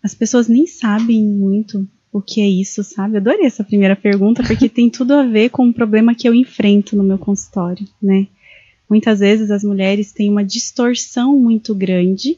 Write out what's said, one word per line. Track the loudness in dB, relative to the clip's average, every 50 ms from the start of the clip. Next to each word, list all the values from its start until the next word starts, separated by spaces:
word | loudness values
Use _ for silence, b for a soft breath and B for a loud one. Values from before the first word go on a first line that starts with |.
| -6
As | -8 -4
pessoas | _ -4 0 0 0 2
nem | 2 2 2 2
sabem | 0 -4 -6 -4 -2 -2 -2 0 0 0 0 0
muito | 0 0 0 0 0 0 -2 -4 -6 -8 -8 -8 -8 _ _ _ _ -8
o | -8
que | -8 -6 -4 -2
é | 0
isso, | 0 0 0 -2 -4 -6 -10 -10
sabe? | -10 -8 -8 -6 -4 -4
Adorei | -2 0 0 0 2 0
essa | 0 0 -4 -6
primeira | -2 0 2 2 2 0
pergunta, | 0 0 -2 0 2 2 2 2 0 0
porque | -4 0 0 0 0
tem | _ 0 0 0
tudo | 0 -2 0 2 2
a | 2 2
ver | 2 2 0 0 0
com | 0 0 0
um | 0 2
problema | 0 -2 0 2 2 2 2 0
que | 0 0 2
eu | 2
enfrento | 2 2 0 -4 -2 0 2 2 2 2 0 -2
no | 0 0
meu | 0 0
consultório, | -2 -2 -4 -4 -4 -6 _ _ -6 -6 -6 -8 -10 -12 -16 _ _
né? | -2 0 2 2 0 -2 b b b b b b b b b b b _
Muitas | 0 2 2 2 0 2
vezes | 2 2 2 2 0 -2
as | -2 -2 -2
mulheres | -2 -2 -2 0 0 0 -2 -4 -6
têm | _ -4 -2 0
uma | 0 0 -2
distorção | -4 -6 -8 -10 -8 _ -2 -2 -2 -2 -4 -6 -8 -4 -2 0 2 4 4
muito | 4 2 2 0 -2 -6 -6
grande | -4 -2 -2 0 0 0 0 -2 -2 -4 -6 -6